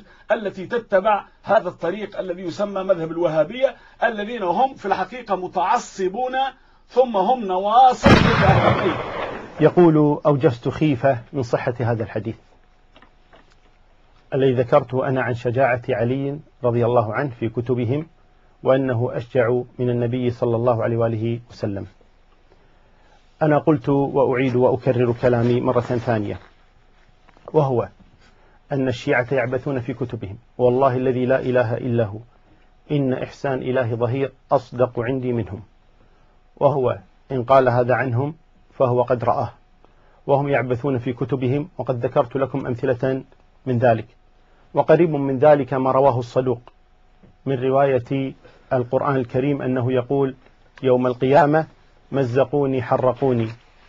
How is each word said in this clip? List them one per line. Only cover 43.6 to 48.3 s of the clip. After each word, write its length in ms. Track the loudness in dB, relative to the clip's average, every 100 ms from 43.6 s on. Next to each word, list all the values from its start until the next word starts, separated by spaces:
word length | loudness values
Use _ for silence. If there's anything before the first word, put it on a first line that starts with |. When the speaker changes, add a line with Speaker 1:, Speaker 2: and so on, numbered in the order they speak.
| -4
Speaker 2:
من 140 | 2
ذلك. 260 | 2 2 -2 _ _ _ _ _ _
وقريب 360 | -4 4 4 4
من 300 | 2 -2 4
ذلك 340 | 6 6 4
ما 180 | -2 2
رواه 280 | 4 4 2
الصدوق 400 | -2 -2 0 -4 -6 _ _ _ _ _ -20 _ -4
من 140 | -2
رواية 720 | 0 2 2 0 -2 -6 -6